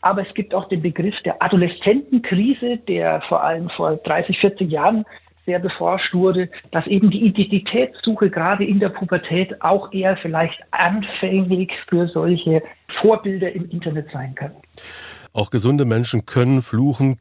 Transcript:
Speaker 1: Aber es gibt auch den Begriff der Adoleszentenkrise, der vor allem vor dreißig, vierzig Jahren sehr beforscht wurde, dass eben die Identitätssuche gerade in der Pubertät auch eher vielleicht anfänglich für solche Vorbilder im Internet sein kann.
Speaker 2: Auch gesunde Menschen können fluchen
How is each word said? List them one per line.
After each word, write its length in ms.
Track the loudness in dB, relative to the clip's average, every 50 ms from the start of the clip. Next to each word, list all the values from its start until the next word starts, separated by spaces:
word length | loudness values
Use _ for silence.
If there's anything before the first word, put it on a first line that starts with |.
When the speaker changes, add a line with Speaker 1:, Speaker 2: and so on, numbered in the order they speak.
Speaker 1:
Aber 260 | 2 2 0 0 -4
es 80 | -6 -6
gibt 200 | -8 -6 -4 -4
auch 140 | -4 -2 -2
den 120 | -4 -2 -2
Begriff 320 | -4 -2 -2 -4 -4 -4 -4 -6
der 160 | -6 -4 -2 0
Adoleszentenkrise, 1400 | 2 4 2 2 2 -2 -2 2 2 2 2 2 0 0 0 0 0 0 0 2 2 0 0 -2 -4 -4 -4 -4 -4
der 340 | -4 0 0 0 0 -2 -2 -2
vor 160 | -2 0 0
allem 240 | 0 -2 -2 -6 -8 -6
vor 200 | -2 -2 -2 -2
dreißig, 420 | -2 -2 -2 -2 -2 -2 -2 -2 2
vierzig 300 | 2 2 2 2 -4 -2
Jahren 340 | -2 2 2 2 2 2 -2 -6 -12 -20 _ _ _ _ _
sehr 160 | -4 -2 -2
beforscht 520 | -2 -4 -6 -2 -2 -2 -2 -2 -4 -2 0
wurde, 340 | 2 2 4 2 2 -2 -4 -8 -18 -20 -4 -4
dass 140 | -4 0
eben 240 | 2 2 4 4 4
die 160 | 4 4 2
Identitätssuche 1040 | 2 4 2 0 2 0 -2 -2 0 0 0 0 0 -2 -6 -2 -2 0 2 2 2
gerade 340 | 2 0 0 0 0 0 0
in 160 | 0 2 2
der 80 | 2 0
Pubertät 760 | -2 -4 -4 -2 -2 -2 -2 -2 0 0 0 -2 -4 -4 0
auch 300 | 2 2 2 0 -4 -6
eher 240 | -2 0 0 0
vielleicht 420 | 0 -4 -4 -2 0 -2 -2 -4 -10 -14 _
anfänglich 1000 | -2 0 0 2 0 -2 -4 -6 -6 -4 -2 0 2 2 2 2 0 0 0 -4 -6 -12 -6 0
für 200 | 0 2 2 2
solche 540 | 0 0 2 2 2 2 2 2 2 2 0 -2 -20 _ _ -14 -8 2
Vorbilder 520 | 4 4 4 4 0 -4 -2 -2 -2 -4 -4
im 160 | -6 -8 -6
Internet 400 | -8 -6 -6 -4 -6 -6 -8 -8 -10
sein 220 | -10 -10 -10 -10
kann. 180 | -10 -12 -12 -12 -16 _ _ _ -20 -20 -20 -20 -20 -20 -20 -20 -20 -20 -12 _
Speaker 2:
Auch 160 | -4 -4 0
gesunde 340 | 0 0 2 2 2 4 2
Menschen 420 | 2 2 0 0 0 -2 -4 -4
können 360 | 0 0 2 4 4 4 2 0
fluchen 560 | 0 0 2 2 2 2 2 2 0 0 -2